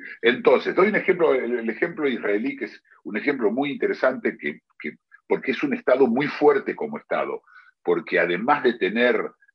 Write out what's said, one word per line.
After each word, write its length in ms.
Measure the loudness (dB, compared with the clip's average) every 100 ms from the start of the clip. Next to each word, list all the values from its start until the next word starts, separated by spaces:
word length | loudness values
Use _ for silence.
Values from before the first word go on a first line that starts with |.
| -8 -2
Entonces, 520 | 0 2 4 4 2
doy 160 | 2 2
un 60 | 2
ejemplo, 400 | 0 2 2 2
el, 240 | 0 -4
el 100 | -4
ejemplo 400 | -2 -4 -2 -2
israelí, 480 | -2 -2 -2 -2 -6
que 80 | -10
es 180 | -12 _ _
un 120 | -8 -4
ejemplo 360 | -2 0 0
muy 200 | 0 -4
interesante, 640 | -2 -2 0 -2 0 -4 -4
que, 240 | -8 -10 _ -16
que, 160 | -14 -14 _ -14 -4
porque 240 | -4 -2
es 120 | -4
un 100 | -2
Estado 340 | -2 2 4 4
muy 200 | 2 -2
fuerte 480 | 2 4 4 0 -6
como 220 | -6 -8
Estado, 460 | -6 -4 -4 -6 _ -20 -20 _
porque 360 | -2 -2 0 0
además 440 | 2 0 0 2
de 100 | 2
tener, 580 | 0 -2 2 2 2 -2 -10 _